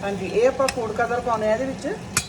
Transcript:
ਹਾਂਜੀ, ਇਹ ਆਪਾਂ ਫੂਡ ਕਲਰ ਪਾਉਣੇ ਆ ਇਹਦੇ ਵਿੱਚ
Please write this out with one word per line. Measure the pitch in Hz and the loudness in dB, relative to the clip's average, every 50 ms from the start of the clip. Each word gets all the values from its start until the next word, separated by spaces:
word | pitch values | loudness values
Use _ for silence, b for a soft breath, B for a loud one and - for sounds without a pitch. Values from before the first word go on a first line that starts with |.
| 202 | -2
ਹਾਂਜੀ, | 202 202 185 185 175 | -4 -4 -2 -4 -2
ਇਹ | 170 202 233 254 | 2 4 4 4
ਆਪਾਂ | 262 - 269 262 | 4 4 0 0
ਫੂਡ | - 254 226 214 - | 0 -2 -4 -4 0
ਕਲਰ | 202 240 226 240 247 | 0 0 0 0 0
ਪਾਉਣੇ | - 254 233 214 214 214 | 2 0 0 2 4 2
ਆ | 214 | 2
ਇਹਦੇ | 226 262 | 2 0
ਵਿੱਚ | 269 262 - - 294 403 440 - - - - - | -2 -4 -4 -4 -6 -6 -6 -8 -4 -4 -4 -4